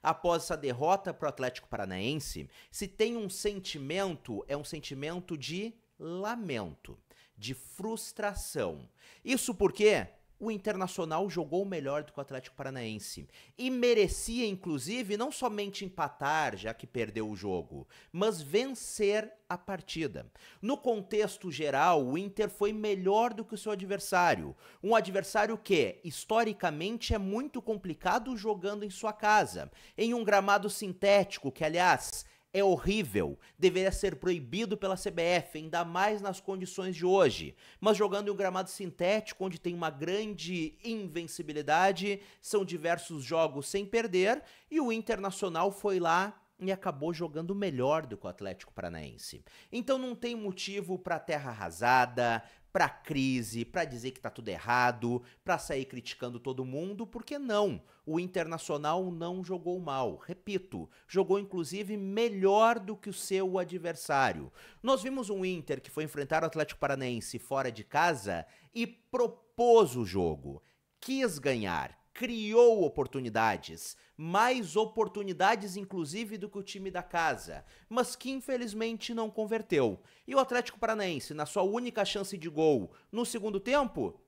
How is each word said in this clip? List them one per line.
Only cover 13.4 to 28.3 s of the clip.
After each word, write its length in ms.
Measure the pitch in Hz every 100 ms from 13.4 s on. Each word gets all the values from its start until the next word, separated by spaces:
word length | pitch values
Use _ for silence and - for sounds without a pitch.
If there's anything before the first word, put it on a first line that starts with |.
| - -
e 140 | 254
merecia, 760 | 254 240 226 190 - - 233 226
inclusive, 680 | 190 175 147 123 240 202 208
não 160 | 254
somente 540 | - 247 208 202 196 190
empatar, 720 | 185 147 - 139 156 139 104
já 160 | 107
que 140 | 117 127
perdeu 420 | 123 113 110 107
o 60 | 104
jogo, 520 | 101 90 73 69 65 - -
mas 300 | 170 214 180
vencer 920 | 143 190 262 254 - - 202 208 214 - _
a 80 | 180
partida. 680 | - 190 - 160 151 78 58 _ - -
No 160 | 202 294
contexto 760 | 262 220 190 214 208 - 185
geral, 520 | 143 151 135 160 165
o 140 | 127 151
Inter 320 | 196 190 208
foi 240 | - 202
melhor 580 | 214 214 196 185 208 240
do 140 | 220 226
que 80 |
o 40 | 208
seu 140 | 214
adversário. 840 | 202 190 196 - 185 175 110 76 - - -
Um 140 | 196 226
adversário 600 | 190 190 - 214 208 226
que, 440 | - 175 110 -
historicamente, 1120 | 170 - - 220 226 202 175 151 180 233 -
é 60 | 226
muito 420 | 190 214 277 247
complicado 760 | - 214 185 151 185 220 233